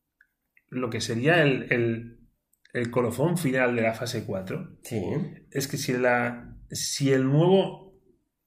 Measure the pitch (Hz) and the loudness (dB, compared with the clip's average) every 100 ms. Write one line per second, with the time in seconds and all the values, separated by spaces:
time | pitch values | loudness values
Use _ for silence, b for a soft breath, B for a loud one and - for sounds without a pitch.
0 | _ _ _ _ _ _ _ 127 123 113 | _ _ _ _ _ _ _ -6 -6 -4
1 | - 113 135 175 147 123 - 120 117 113 | -4 0 4 4 4 2 0 0 2 -2
2 | - - _ _ _ _ _ 123 120 127 | -6 -18 _ _ _ _ _ -6 -2 0
3 | 117 113 160 175 139 131 127 120 113 110 | -2 0 0 0 0 0 2 2 0 -2
4 | 120 117 98 95 92 78 - - - 113 | -6 -6 -6 -6 -6 -8 -10 -16 -8 -4
5 | 90 135 - - - 143 135 - - 123 | -2 -2 -4 -8 -10 -6 -4 -4 -2 0
6 | 123 120 120 120 - - - - - - | 2 2 0 -4 -12 -18 -12 -8 -6 0
7 | 139 135 131 147 175 190 185 - - - | 2 4 4 4 6 4 2 -4 -16 -20
8 | _ _ _ _ | _ _ _ _